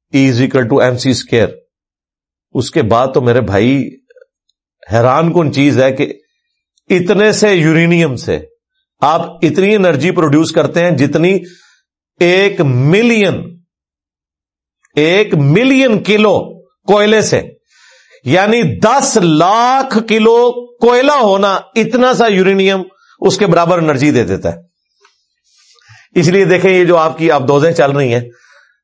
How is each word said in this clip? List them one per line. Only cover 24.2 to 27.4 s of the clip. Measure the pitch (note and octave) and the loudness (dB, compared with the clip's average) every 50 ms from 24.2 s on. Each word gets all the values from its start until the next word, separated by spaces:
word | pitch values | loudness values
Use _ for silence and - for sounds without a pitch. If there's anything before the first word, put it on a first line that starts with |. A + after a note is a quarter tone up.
| G#2+ | 0
دیتا | E2+ F#2+ E2+ E2+ E2+ | -2 -4 -6 -6 -6
ہے۔ | E2+ - - _ _ _ _ _ _ _ _ _ _ _ _ _ _ _ _ _ _ _ _ _ _ _ _ - - - - _ - F3+ | -8 -10 -14 _ _ _ _ _ _ _ _ _ _ _ _ _ _ _ _ _ _ _ _ _ _ _ _ -20 -20 -20 -14 _ -2 -2
اس | D3+ | 0
لیے | F3+ F3+ G3 F#3+ | 2 2 2 2
دیکھیں، | E3+ F#3 F3 F#3 F#3+ | 2 2 2 2 2
یہ | F#3 F3+ F3+ | 2 2 2
جو | E3 F3 | 2 2
آپ | E3 D#3+ D#3+ - | 2 0 0 -2
کی | D3+ D#3+ D#3+ | -2 0 0
آبدوزیں | D3+ C#3+ | 0 0